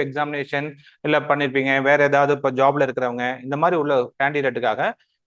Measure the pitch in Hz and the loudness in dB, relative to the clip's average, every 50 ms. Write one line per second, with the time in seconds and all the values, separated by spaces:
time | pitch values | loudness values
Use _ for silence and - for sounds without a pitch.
0 | 143 135 131 147 147 147 147 143 143 - 147 143 143 151 143 143 - - _ _ | -2 -2 -2 -4 -4 -4 -4 -6 -6 -4 -4 -6 -6 -6 -10 -14 -20 -20 _ _
1 | - 151 151 147 143 147 143 143 143 131 131 139 131 135 135 139 131 139 147 143 | -2 0 0 0 2 2 0 0 0 0 0 0 0 2 0 2 4 4 4 4
2 | 143 139 139 139 143 139 147 139 143 135 127 127 135 143 143 147 139 131 127 127 | 4 4 4 4 4 2 2 0 0 -2 2 4 2 2 4 2 0 -2 0 -2
3 | 127 120 120 123 123 127 131 127 123 135 143 147 165 180 180 160 147 147 143 127 | -4 -4 -4 -4 -4 -6 -6 -6 -8 -8 -4 0 0 0 0 0 0 0 0 0
4 | 123 - - - 139 143 151 143 135 131 120 123 123 113 107 127 160 214 240 - | 0 -2 -4 -2 -2 -2 0 0 -2 -2 -2 -2 -2 -2 -2 -2 -2 -4 -4 -8
5 | _ _ _ _ _ | _ _ _ _ _